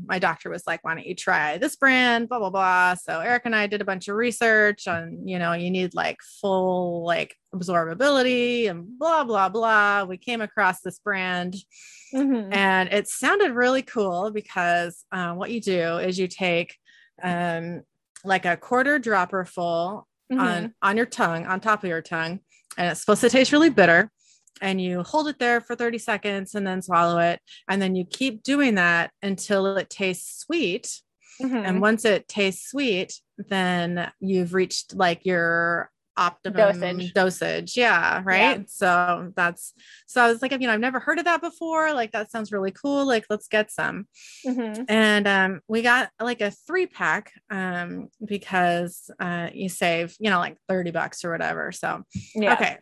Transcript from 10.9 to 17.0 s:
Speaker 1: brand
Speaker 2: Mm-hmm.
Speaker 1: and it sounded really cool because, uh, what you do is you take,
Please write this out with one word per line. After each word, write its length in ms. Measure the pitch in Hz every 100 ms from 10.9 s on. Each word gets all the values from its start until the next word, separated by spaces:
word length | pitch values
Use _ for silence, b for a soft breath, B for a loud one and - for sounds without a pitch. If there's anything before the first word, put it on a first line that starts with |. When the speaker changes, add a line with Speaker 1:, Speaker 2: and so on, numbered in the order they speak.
| -
Speaker 1:
brand 580 | 208 190 185 180 180 190 - B B B B
Speaker 2:
Mm-hmm. 400 | 262 277 240 196
Speaker 1:
and 400 | 202 196 185 180
it 140 | 208 196
sounded 460 | - 277 403 359
really 300 | 240 247 262
cool 500 | 254 233 196 175 214
because, 720 | 214 - 190 175 175 175 - -
uh, 200 | 185 175
what 200 | 175 208
you 80 | 233
do 380 | 202 180 165 170
is 200 | 185 185
you 80 | 180
take, 500 | - 185 170 170 - b b